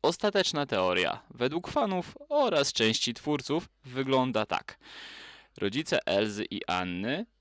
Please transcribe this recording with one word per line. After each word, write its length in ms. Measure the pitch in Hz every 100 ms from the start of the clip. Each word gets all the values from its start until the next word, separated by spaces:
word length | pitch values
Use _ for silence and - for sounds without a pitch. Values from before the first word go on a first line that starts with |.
Ostateczna 640 | - 170 214 196 185 151 143
teoria, 560 | 104 92 90 90 - -
według 380 | - 123 160 175
fanów 500 | 302 214 185 - - -
oraz 440 | 294 262 160 139
części 420 | - 110 110 -
twórców, 540 | 117 - 147 - 151 175 _
wygląda 600 | 127 127 131 131 127 110 107
tak. 320 | 85 - - - - - - - - - -
Rodzice 500 | 101 117 156 - -
Elzy 380 | 98 107 104 104
i 160 | 101 -
Anny 600 | 90 90 90 104 151 233 _